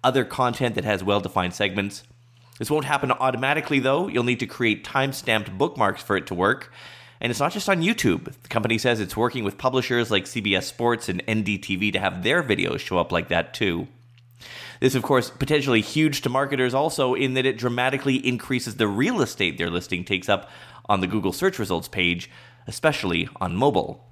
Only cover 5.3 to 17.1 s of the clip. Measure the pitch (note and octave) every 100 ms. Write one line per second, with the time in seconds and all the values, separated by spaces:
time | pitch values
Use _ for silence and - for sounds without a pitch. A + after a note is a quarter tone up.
5.3 | A2 G#2 F#2+ C3+ - G#2 - - G2 -
6.3 | F2 F#2+ C3 - - - - - - A#2+
7.3 | A2+ C#3+ G#3 G3 F#3 E3 A#3+ A2+ E2+ -
8.3 | - - A2+ A2 A2+ B2+ A2+ G2 - A#2+
9.3 | B2+ G#2 - B2+ B2+ B2 B2 A2+ G2+ F2+
10.3 | A#2+ G2+ F#2 F2 - A#2 A#2 - F2+ -
11.3 | A2 G2+ G2 - F#2 G#2 F#2+ F#2+ F2+ G2
12.3 | E3+ C#3 G2+ F2 - - F2+ E2 E2+ E2
13.3 | F2 E2 - G#2 E2+ - - - - _
14.3 | - - - - - C3 C3 - C3 A2+
15.3 | - - D3+ C3+ A2+ G#2 D#3 D#3 C#3+ C3
16.3 | C3 C#3 C#3 B2+ C3 D#3 - C3